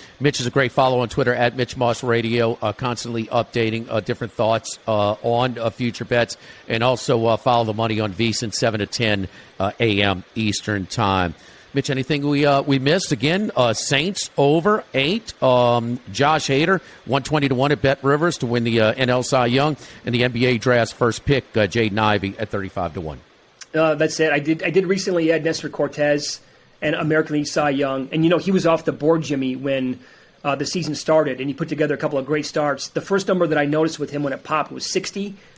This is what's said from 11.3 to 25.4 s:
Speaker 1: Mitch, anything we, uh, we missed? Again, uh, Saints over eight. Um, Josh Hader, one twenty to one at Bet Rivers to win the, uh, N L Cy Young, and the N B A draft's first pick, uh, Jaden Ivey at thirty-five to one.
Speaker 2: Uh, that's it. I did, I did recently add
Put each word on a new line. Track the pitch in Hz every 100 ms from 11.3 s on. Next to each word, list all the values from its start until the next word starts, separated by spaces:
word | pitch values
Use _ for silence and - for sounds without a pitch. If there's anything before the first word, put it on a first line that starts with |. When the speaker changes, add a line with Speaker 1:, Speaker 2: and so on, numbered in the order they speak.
| - - - - 139
Speaker 1:
Mitch, | 139
anything | 131 131 147 143
we, | 143 143
uh, | 139
we | 143 135
missed? | 139 185 -
Again, | 123 143 190 214 127
uh, | 120
Saints | 110 - 143 180 190 - -
over | 143 165 185 214 -
eight. | 135 143 226 - -
Um, | 131 123 120 120 117 123 -
Josh | 95 143 156 -
Hader, | 135 170 185 - - -
one | 135
twenty | 131 151 139
to | 123
one | 143
at | 139
Bet | 139 139
Rivers | 135 147 170 -
to | 120
win | 120
the, | 117 113
uh, | 107 131
N | 123
L | 123
Cy | 120 131 120
Young, | 131 151 143 - - 127
and |
the | 120
N | 123
B | 117 127
A | 117
draft's | 127 120 113
first | - 120 - -
pick, | 135 - 113
uh, |
Jaden | 101 113 110 107
Ivey | 110 104 98 98
at | 107
thirty-five | 101 95 98 85
to | 92
one. | 78 69 - _ _ - -
Speaker 2:
Uh, | 156 160 151
that's | 160 160
it. | 156
I | 147
did, | 147 160
I | 180
did | 180 180
recently | 196 190 175 160
add | 160